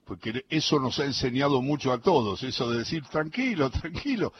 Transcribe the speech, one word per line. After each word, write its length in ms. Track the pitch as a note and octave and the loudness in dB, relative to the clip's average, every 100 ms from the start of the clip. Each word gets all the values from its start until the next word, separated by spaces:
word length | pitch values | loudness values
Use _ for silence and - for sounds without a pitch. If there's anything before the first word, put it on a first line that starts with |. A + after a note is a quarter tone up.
| - | -14
porque 400 | F2+ A2+ A#2+ - | -10 -6 -6 -2
eso 300 | D#3 - D3 | 0 2 2
nos 200 | C3 B2+ | 2 -2
ha 60 | C#3+ | -2
enseñado 560 | B2 C3 B2+ C#3+ C3+ | 0 0 2 2 2
mucho 300 | C3 D3 C3 | 2 0 0
a 80 | B2 | 2
todos, 440 | G3 D3+ G#2+ F#2+ | 4 4 4 -2
eso 260 | C3 - A#2+ | -4 -2 -2
de 100 | A#2 | -2
decir, 240 | - E3 C3+ | -2 -6 -4
"Tranquilo, 640 | D#3 D#3 A#3+ C4 F#3 F#3+ | -4 -4 -2 -2 2 0
tranquilo, 600 | - E3 E3+ C#4+ A#3+ E3 - | 0 -4 -6 -2 0 -2 -4